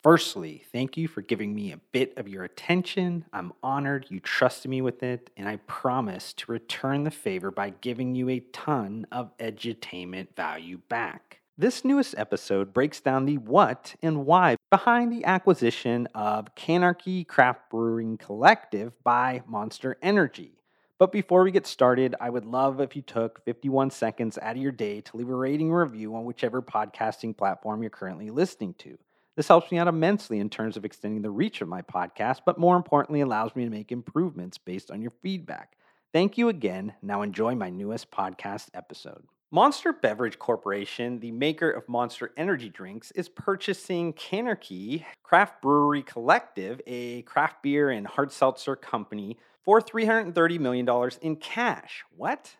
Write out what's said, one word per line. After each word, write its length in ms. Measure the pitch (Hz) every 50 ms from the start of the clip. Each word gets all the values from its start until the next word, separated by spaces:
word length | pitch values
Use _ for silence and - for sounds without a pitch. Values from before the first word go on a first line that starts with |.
| _
Firstly, 600 | 151 165 160 - - - 202 170 160 151 151 _ -
thank 280 | - 120 127 135 - 165
you 100 | 165 156
for 140 | - - 101
giving 320 | - 117 101 107 104 104
me 180 | 107 - 95 -
a 80 | - _ _ -
bit 200 | - - - - -
of 100 | 220 202
your 160 | 196 190 185
attention. 800 | - _ - - - 175 180 180 - - 202 180 180 175 170 160 _ -
I'm 220 | 98 - - - _ -
honored 460 | 127 135 139 143 139 139 139 135 -
you 100 | 95 95
trusted 500 | - - - - - 127 - - - 131
me 120 | 131 131 131
with 200 | 127 120 - -
it, 280 | 123 123 120 123 - _
and 140 | - 98 101
I 80 | 107 101 _
promise 680 | - - - - 135 123 131 123 104 92 90 - - -
to 180 | - - - 117
return 520 | 113 - _ - - - 131 139 143 147
the 60 | 156
favor 400 | 151 - - 107 95 185 175 -
by 200 | 95 - 202 -
giving 440 | 95 - - 127 120 117 131 127 127
you 140 | 127 127 127
a 120 | 127 123 123 _ -
ton 540 | - - - 151 131 107 98 104 113 110 -
of 240 | - 123 123 107 _ _
edutainment 1000 | 113 110 107 107 - 120 110 _ - - - 90 90 90 90 95 98 - _
value 400 | - 87 - 80 80 82 85 90 90 _ _
back. 500 | - - 170 165 156 - _ _ - _ _ _ _
This 300 | - - 247 247 - -
newest 280 | 262 277 285 269 - - -
episode 560 | 104 - - - - - 101 98 98 98 98
breaks 260 | - 135 151 - -
down 240 | _ 139 131 131 135
the 140 | 139 147 143
what 560 | 113 107 127 185 196 120 123 - _ - - - -
and 240 | 165 160 147 139
why 300 | 135 165 185 185 160 120 - _ _
behind 400 | - 190 - 240 233 240 240 240
the 140 | 233 233 -
acquisition 840 | - 185 185 - - 180 - 123 117 - - - 123 117 120 120 - _
of 400 | - 104 104 107 107 107 - _
Canarchy 720 | - - - 160 180 180 180 175 175 - 185 185 185 170
Craft 440 | - - - 131 127 123 - _ _
Brewing 480 | - 113 117 117 113 113 113 113 110 107
Collective 720 | - - 101 107 123 175 226 220 - - - 101 107 120 117 _ _
by 380 | - 120 120 123 131 127 123 120
Monster 500 | - 113 104 104 110 - - - 131 127 _ -
Energy. 560 | 180 208 208 170 123 - - 87 - _ _ _ _ _ _ _ _ _ _
But 120 | 180 190
before 320 | 185 214 185 _ 180 185 185
we 80 | 190
get 160 | 180 190 -
started, 480 | - - - 131 123 123 127 131 127 120 -
I 100 | 117 123
would 140 | 120 123 107
love 360 | 113 120 127 135 139 135 131
if 140 | 143 127 -
you 80 | 147 135
took 420 | - - 117 113 113 - - _
fifty-one 460 | - 117 _ - 139 135 135 135 135
seconds 480 | - - - 110 107 - 120 110 104 -
out 140 | - 110 117
of 80 | 127 135
your 80 | 139
day 300 | 131 113 117 104 104 104
to 160 | 107 - -
leave 140 | 113 123 123
a 40 | 131
rating 380 | 127 131 135 143 151 160 160 165
review 420 | 175 170 143 113 110 107 107 110
on 100 | 113 113
whichever 380 | 120 123 - - 120 110 127 107
podcasting 760 | - - 110 107 101 - - 113 110 107 - - 113 107
platform 460 | - 101 98 92 - - 110 107 110 113
you're 80 | 110
currently 400 | - - - 92 90 80 107 107
listening 440 | 113 135 180 - - _ 110 92 87
to. 220 | _ - - - - _ _ _ _ _ _ _
This 140 | - 151 -
helps 240 | 180 170 165 - 180
me 60 | 170
out 100 | 170 180
immensely 500 | 165 160 160 180 208 202 - - 117 104
in 100 | 101 107
terms 280 | - - 110 110 98
of 80 | 107 98
extending 360 | 104 - - - 104 107 107
the 100 | 104 107
reach 300 | 101 107 165 214 - -
of 60 | 107
my 160 | 82 87 92 87
podcast, 600 | - - 90 90 85 _ - 104 117 131 - _
but 100 | - -
more 200 | - 165 175 180
importantly, 440 | 180 170 - - 143 143 - 151 147
allows 360 | 143 131 113 107 110 113 -
me 80 | 127 123
to 60 | 117
make 200 | 110 107 107 _
improvements 680 | 123 123 117 - - 151 175 180 151 - 90 90 - -
based 340 | _ - 90 95 - - -
on 100 | 104 110
your 80 | 120 - _ -
feedback. 540 | 185 190 185 160 - - - - _ _ _ _ _ _ _ _ _ _
Thank 260 | 160 185 202 202 -
you 100 | 240 233
again. 440 | 220 165 117 98 90 92 95 107 101 _ -
Now 200 | 98 101 101 104
enjoy 340 | 104 95 101 110 117 127
my 120 | 120 101 92
newest 440 | 90 92 101 101 110 110 - _ -
podcast 560 | - 98 95 92 - - 101 101 104 - - _
episode. 520 | 90 87 _ - - - - - - - _ _ _ _ _
Monster 420 | - 165 220 285 277 - - 339 320
Beverage 460 | - - 120 107 107 123 113 104 -
Corporation, 800 | - - 117 107 - 101 98 101 101 - - - 120 120 123 117
the 140 | 107 117 113
maker 360 | 117 135 151 156 151 170 160
of 200 | - - - -
Monster 420 | 123 120 123 117 - - 123 - _
energy 320 | - 160 190 190 139 120 104
drinks, 420 | 82 - 95 92 101 113 - -
is 180 | - - 175 -
purchasing 840 | _ - - - 196 190 - - 190 - - - 190 175 170 170 156
Canarchy 920 | - - - - 202 240 247 214 - - - 95 90 98 107 135 165 160 - - _ _
Craft 380 | - - 175 202 202 - _ -
Brewery 420 | 135 143 147 143 143 147 143 135
Collective, 760 | - - 120 117 131 175 240 - - _ - 95 95 - - -
a 360 | - 123 120 120 120 120 123 113
craft 380 | - - 147 147 160 - _
beer 300 | - 143 143 147 147 139
and 160 | 127 107 101
hard 240 | 104 - - 143 139
seltzer 460 | - - 139 131 131 - - - 135
company, 600 | - - - - 117 101 - - 104 101 98 117 _ _ _ _ _ _
for 160 | - 202 226
three 240 | 220 - - 226 226
hundred 300 | 214 226 226 220 175 170
thirty 240 | 170 165 165 175 170
million 260 | 147 127 123 123 123
dollars 360 | 123 120 123 120 131 - - -
in 140 | 160 156
cash. 680 | 156 - - - 226 240 240 175 - - - - - - _ _
What? 400 | 165 - 180 269 302 - - - _